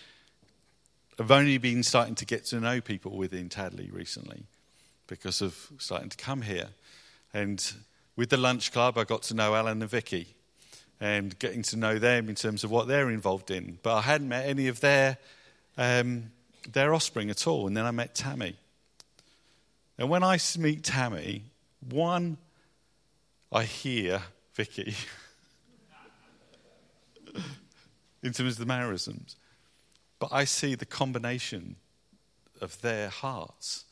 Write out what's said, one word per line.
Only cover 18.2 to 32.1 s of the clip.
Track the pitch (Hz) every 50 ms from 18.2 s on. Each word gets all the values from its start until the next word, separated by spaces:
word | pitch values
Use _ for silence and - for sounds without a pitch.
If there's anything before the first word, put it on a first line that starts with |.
| - 135 139 127 104 85 101 - _ _ _ _ _ _ _ - - _ _ _ - _ _ _ _ _ _ _ _ _ _ _ _ _ _ -
And | 123 135
when | 170 180
I | 185 185 185
s-, | 165 - - -
meet | 170 160 151 156 151
Tammy, | - - 127 131 127 117 101 80 76 101 101 104 107 117 _ _ _ _ _ - 135 123
one, | 123 147 170 170 180 175 175 170 156 - _ _ _ _ _ _ _ _ _ _ _ _ _ _ _ _ _ _ _ _ _ -
I | 123 113 113
hear | 107 - - - 135 127 113 98 90 92 98 90 - - _ _ _ -
Vicky | - 107 - - - - - 104 - - - - - - - _ _ _ _ _ _ _ _ _ _ _ _ - - - - _ _ _ - - _ _ _ _ _ _ _ _ _ _ _ _ _ _ _ _ - - - -
<laughs> | - 165 139 139 - - _ _ _ _ _ _ _ _ _ _ _
in | - 127
terms | 120 - 127 127 117
of | 113
the | 117
mannerisms. | 120 127 123 123 117 95 87 - - - - - - - _ _ _ _ _ _ _ _ _ _ _ _ _ _ _ _ -
But | - -
I | 135 139 143
see | - - - 151 139 127
the | 120 -
combination | - - - 139 131 127 120 117 120 123 127 - - 120 90 85 90 90 - _ _ _ _ _ _